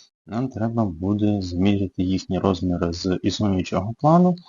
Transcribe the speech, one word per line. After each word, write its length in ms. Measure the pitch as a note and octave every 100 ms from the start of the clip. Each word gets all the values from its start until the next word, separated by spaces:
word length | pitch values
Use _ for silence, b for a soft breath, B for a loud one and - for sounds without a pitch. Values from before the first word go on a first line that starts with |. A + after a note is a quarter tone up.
| B _ -
нам 220 | A2 C3
треба 360 | B2+ A2+ A#2
буде 580 | G#2 E2 F#2+ G#2 G#2 G#2
зміряти 600 | F#2 F2 G2 G2+ F#2+ -
їхні 360 | F2+ F#2 - F#2
розміри 540 | G2+ F2+ F#2 F2 F2
з 260 | E2+ F#2+ F2+
існуючого 720 | G2+ - G#2+ F#2+ F2 F2+ G2
плану 420 | A2+ D3 E3+ F3+ F3